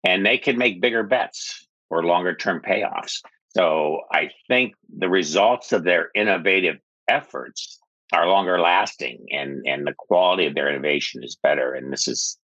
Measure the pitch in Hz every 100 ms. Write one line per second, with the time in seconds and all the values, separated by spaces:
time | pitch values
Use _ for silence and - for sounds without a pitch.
0 | 87 90 101 127 - 120 123 90 120 117
1 | 104 127 - - - - _ _ _ 82
2 | 82 87 90 85 - 85 - 98 - -
3 | - - - _ _ - 87 80 76 78
4 | - 82 76 - _ 123 123 _ _ -
5 | 92 92 78 82 107 120 - 110 82 87
6 | 82 107 107 92 82 95 90 76 _ _
7 | - 131 - - 123 - - - _ _
8 | _ 85 87 98 90 90 85 90 101 -
9 | 67 60 - 69 69 69 67 69 71 -
10 | - 90 92 92 78 71 71 71 71 73
11 | - 64 62 - 69 73 64 65 67 67
12 | - 60 - -